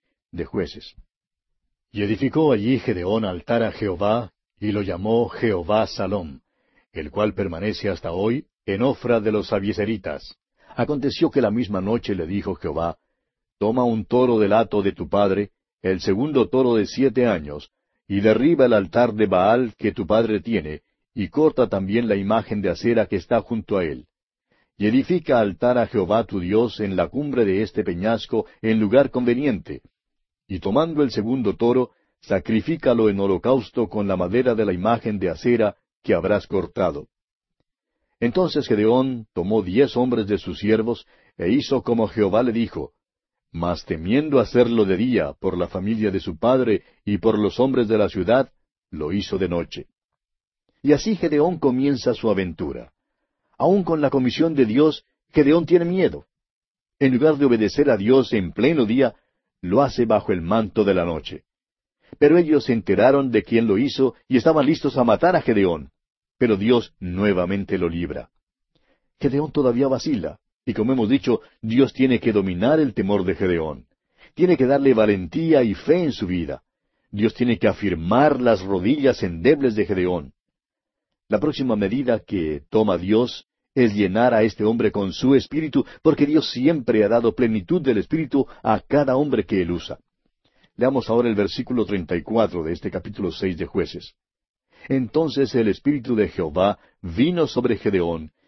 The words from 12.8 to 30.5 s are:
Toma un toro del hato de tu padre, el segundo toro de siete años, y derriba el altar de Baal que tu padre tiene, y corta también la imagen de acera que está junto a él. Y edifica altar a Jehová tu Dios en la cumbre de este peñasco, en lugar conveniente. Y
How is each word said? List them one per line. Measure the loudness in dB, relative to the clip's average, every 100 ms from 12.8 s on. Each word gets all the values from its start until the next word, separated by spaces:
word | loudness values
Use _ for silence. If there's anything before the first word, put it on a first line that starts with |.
| -6 -6 _ _ _ _ _ -4
Toma | -2 0
un | 0 -2
toro | 0 2 2 2
del | 4
hato | 2 2 0
de | -2
tu | -4 -2
padre, | 0 2 0 -4 _ _ _
el | -4 -4
segundo | -2 -2 0 0 0
toro | 2 2
de | 2 0
siete | 0 0 2 0
años, | 0 -6 -14 -16 _ _ _ -6
y | 0
derriba | 4 4 4 4 4
el |
altar | 4 2 0 0
de | 2 2
Baal | 2 4 2 0 -4
que | -6
tu | -4 0
padre | 0 2 -2
tiene, | -2 -4 -4 -12 _ _ _
y | -8 -6
corta | 2 2 2 0
también | 0 -2 -2 0
la | 0
imagen | 0 -2 -2 -4
de | -4
acera | -2 0 0 0
que | -2
está | -2 -2
junto | -2 -8 -4 -4
a |
él. | -2 -6 -14 _ _ _ _ _ _ -4
Y | 0
edifica | 2 2 -2 0 2
altar | 2 0 0 0
a | 0
Jehová | -2 0 0
tu | 0 -4
Dios | 0 0 0 -2
en | -4 -2
la | -2
cumbre | -4 -4 0
de | 0 0
este | -2 -4
peñasco, | -4 -2 -2 -4 -4 -6 -6 _
en | -2 0
lugar | 4 4 2
conveniente. | 0 0 0 0 -4 -8 -16 -16 _ _ _ _ _
Y | -12